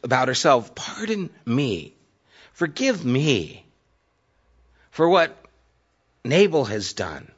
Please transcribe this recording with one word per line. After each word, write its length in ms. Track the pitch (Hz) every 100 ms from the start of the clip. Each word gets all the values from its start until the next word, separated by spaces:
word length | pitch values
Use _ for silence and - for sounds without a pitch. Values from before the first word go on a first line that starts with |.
about 260 | - 127 131
herself. 440 | 120 165 127 107
"Pardon 560 | - - - 220 214 175 - -
me. 480 | 123 139 90 73 _ _ _ _ - -
Forgive 500 | - 165 147 269 208
me 600 | 123 127 151 113 76 - _ _ _ _ _ _ _ _ _ _ _ _ _
for 200 | - 170
what 280 | 185 165 - - _ _ _ _ _ _ _
Nabal 400 | 117 160 202 160
has 300 | 110 107 95
done." 360 | - 90 71 -